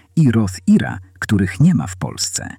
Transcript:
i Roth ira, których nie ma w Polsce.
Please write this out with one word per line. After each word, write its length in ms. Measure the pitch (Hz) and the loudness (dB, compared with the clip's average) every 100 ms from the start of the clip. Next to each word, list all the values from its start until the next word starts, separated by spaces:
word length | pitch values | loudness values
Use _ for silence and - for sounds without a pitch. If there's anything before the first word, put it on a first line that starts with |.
| _ - | _ 0
i 160 | 139 | 2
Roth 280 | 110 98 - - | 2 0 -2 2
ira, 320 | 214 64 58 - - | 2 2 -8 -14 -10
których 400 | - 101 95 - | -2 0 0 2
nie 160 | 165 123 | 4 2
ma 120 | 73 | -2
w 80 | - | -8
Polsce. 600 | 65 - - - 50 | -10 -8 -8 -8 -10